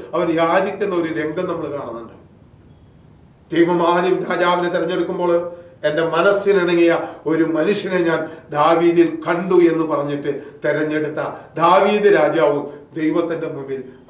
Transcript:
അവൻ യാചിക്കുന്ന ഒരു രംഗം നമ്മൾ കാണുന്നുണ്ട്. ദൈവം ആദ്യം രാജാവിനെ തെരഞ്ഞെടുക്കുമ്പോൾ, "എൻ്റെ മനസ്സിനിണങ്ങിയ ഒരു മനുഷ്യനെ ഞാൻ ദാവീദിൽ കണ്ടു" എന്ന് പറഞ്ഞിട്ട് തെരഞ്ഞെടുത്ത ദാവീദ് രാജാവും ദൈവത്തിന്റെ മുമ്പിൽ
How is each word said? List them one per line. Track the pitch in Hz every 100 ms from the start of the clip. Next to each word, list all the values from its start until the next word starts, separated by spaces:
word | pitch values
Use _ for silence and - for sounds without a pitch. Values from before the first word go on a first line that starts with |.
| -
അവൻ | 160 175
യാചിക്കുന്ന | 160 165 185 196 196 196
ഒരു | 180 165
രംഗം | 156 151 165 180
നമ്മൾ | 170 147
കാണുന്നുണ്ട്. | 143 123 113 110 - - - - - - - - - - - - _ _
ദൈവം | 165 170 175 170
ആദ്യം | 175 185 175
രാജാവിനെ | - 175 175 180 175
തെരഞ്ഞെടുക്കുമ്പോൾ, | 180 170 180 170 175 175 170 175 - - -
"എൻ്റെ | 151 160 165
മനസ്സിനിണങ്ങിയ | 160 190 196 196 190 175 170 170 165 - - 156
ഒരു | 160
മനുഷ്യനെ | 160 160 170 202 190 180
ഞാൻ | 170 156 156 - -
ദാവീദിൽ | 147 156 170 170 170 165 - -
കണ്ടു" | 170 190
എന്ന് | 180 170 160 156
പറഞ്ഞിട്ട് | 143 143 143 143 139 - -
തെരഞ്ഞെടുത്ത | 151 147 156 151 151 151 139 - - 151
ദാവീദ് | 170 190 202 208 202
രാജാവും | 165 151 160 151 143 143 - -
ദൈവത്തിന്റെ | 165 156 170 165 160 156
മുമ്പിൽ | 143 135 131 123 - -